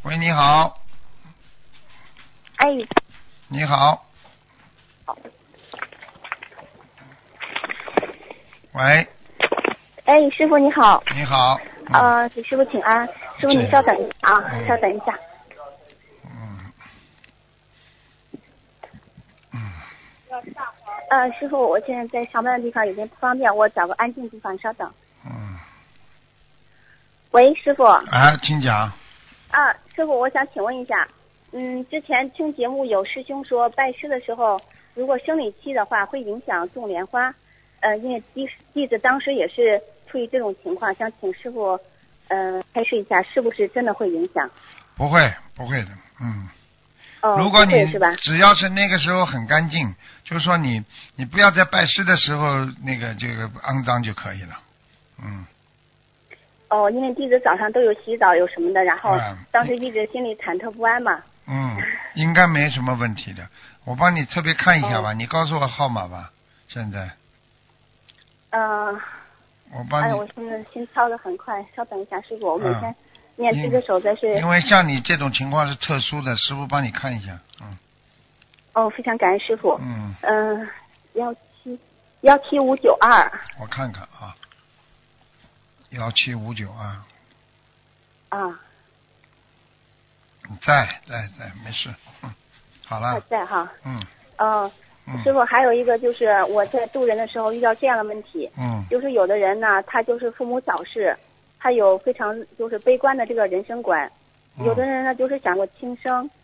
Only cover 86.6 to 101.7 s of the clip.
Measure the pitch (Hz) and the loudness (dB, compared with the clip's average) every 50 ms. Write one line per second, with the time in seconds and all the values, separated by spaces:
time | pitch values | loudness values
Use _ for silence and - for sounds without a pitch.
86.6 | 107 98 101 113 107 104 101 101 104 _ _ _ _ _ _ _ _ _ _ _ | -12 -14 -14 -14 -14 -14 -14 -14 -18 _ _ _ _ _ _ _ _ _ _ _
87.6 | _ _ _ _ _ _ _ _ _ _ _ _ _ _ - 202 196 180 170 - | _ _ _ _ _ _ _ _ _ _ _ _ _ _ -8 -6 -6 -8 -10 -12
88.6 | - _ _ _ _ _ _ _ _ _ _ _ _ _ _ _ _ _ _ _ | -20 _ _ _ _ _ _ _ _ _ _ _ _ _ _ _ _ _ _ _
89.6 | _ _ _ _ _ _ _ _ _ _ _ _ _ _ _ _ _ - 104 95 | _ _ _ _ _ _ _ _ _ _ _ _ _ _ _ _ _ -20 -18 -8
90.6 | - - 147 143 123 - - - _ - 120 117 107 101 - - 117 107 95 104 | 0 2 4 4 2 0 -6 -14 _ -14 -12 -10 -10 -12 -14 -18 -20 -18 -18 -18
91.6 | 110 113 113 - - 120 104 _ _ - - - - 120 110 _ _ _ _ _ | -16 -12 -10 -10 -10 -10 -12 _ _ -20 -20 -18 -18 -18 -18 _ _ _ _ _
92.6 | _ _ _ _ - - 113 110 113 120 127 208 - _ 233 220 220 214 208 180 | _ _ _ _ -14 -10 -8 -6 -4 -4 -4 -4 -4 _ -4 -4 -4 -4 -4 -4
93.6 | 170 165 - - _ 135 131 117 104 - _ _ _ _ _ - 214 220 220 214 | -4 -6 -12 -16 _ -12 -10 -10 -12 -14 _ _ _ _ _ -2 0 0 0 0
94.6 | 202 196 - _ _ _ _ _ _ - 262 247 220 277 269 269 240 240 - 240 | -2 -4 -8 _ _ _ _ _ _ -10 -10 -2 0 2 2 4 2 4 4 4
95.6 | 262 254 233 240 247 240 233 226 254 240 240 - 240 214 208 196 190 - 202 208 | 4 4 4 2 2 2 0 2 0 -2 0 0 2 2 4 4 2 2 0 0
96.6 | 202 202 - 254 233 220 - 277 254 240 220 214 226 220 - 233 220 214 226 240 | -2 0 -2 -4 -4 -2 -2 -2 0 0 0 0 -2 -6 -6 -4 -4 -2 -2 0
97.6 | 240 233 226 226 - 269 247 226 214 214 214 214 208 - _ 170 143 - _ 135 | 2 0 2 2 0 0 0 0 -2 -4 -8 -12 -14 -12 _ -10 -10 -8 _ -8
98.6 | 127 123 117 107 98 92 - 247 262 277 254 220 190 180 202 214 202 190 196 214 | -6 -6 -4 -6 -4 -4 -4 -2 -2 0 2 2 2 2 2 0 2 0 0 0
99.6 | 226 214 202 190 196 - - 240 226 - 240 233 247 233 226 - 254 240 247 254 | 2 2 2 2 0 0 -2 -2 0 0 -2 -2 -2 -8 -6 -6 -6 -4 -4 -4
100.6 | 254 - - 165 175 - - 233 202 175 131 - _ _ _ _ _ _ _ _ | -4 -4 -6 -6 -6 -10 -6 -2 0 0 0 -2 _ _ _ _ _ _ _ _
101.6 | - 262 | -2 0